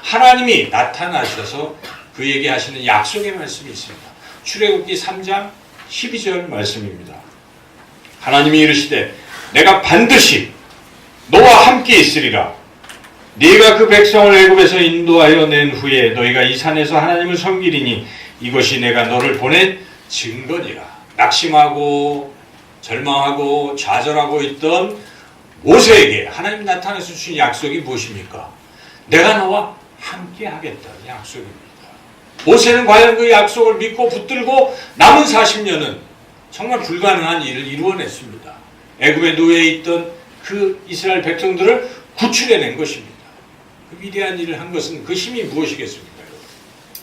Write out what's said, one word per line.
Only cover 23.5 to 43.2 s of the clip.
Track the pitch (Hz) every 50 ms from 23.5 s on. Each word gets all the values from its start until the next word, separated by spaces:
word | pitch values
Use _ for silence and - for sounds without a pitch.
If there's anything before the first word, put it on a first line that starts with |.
| 143 147 143 139 139
좌절하고 | 139 - - - - 143 151 151 151 143 143 147 147
있던 | 139 139 139 - 156 160 170 180 185 214 104 - - - - - - - _ _ _ _ _ _
모세에게 | - - - - - - 453 381 - - - - - -
하나님 | - - 180 208 214 208 202
나타나서 | 196 180 180 180 190 202 180 175
주신 | 175 165 - - 175 165
약속이 | 147 131 120 - - 151 143 143 143
무엇입니까? | 139 131 127 110 107 113 107 95 92 - - - - - - _ _ _ _ - - - - - _
"내가 | - 147 165 - - - 202
너와 | 190 185 202 208 208 - - - _ _ _ -
함께 | - - - 180 180 175 - - 214
하겠다"는 | - 156 156 156 143 - - - - - - 110 123
약속입니다. | 123 - 104 - - 127 107 101 101 - - - _ _ - - - - _ - _ _ _ _ - - -
모세는 | 156 - - - 240 240 247 -
과연 | 208 208 220 233 233 226
그 | 226 233 233
약속을 | 220 208 208 208 - 240 226 220 220
믿고 | - 220 226 220 247 247 233
붙들고 | 247 - - - 262 - 233 254 262 269 262 - - - - - -
남은 | - - 214 214 - 285
사십 | - - 226 220 202 214 214
년은 | 208 190 170 151 147 - - - - - - _ _ _ _ _ _ _
정말 | - - 202 240 247 226
불가능한 | - 160 170 175 190 202 185 180 165 160 165 165
일을 | 143 131 123 127 139
이루어냈습니다. | 139 139 147 165 190 190 185 156 - - - 131 117 104 - - - - - - _ _ _ _ _ _ -
애굽의 | 135 147 151 160 170 165 156
노예에 | 160 165 165 170 165 160 160
있던 | 160 - - 170 170 254 - - - - - _ _ -
그 | - - - 202 196 381 381 - - -
이스라엘 | 359 - - 381 370 339
백성들을 | - - 339 - 381 381 370 339 381 - 247 240 - - - - - _ _
구출해낸 | - 220 247 240 - 262 254 220 180 147 117 117
것입니다. | 139 156 143 - - - - - -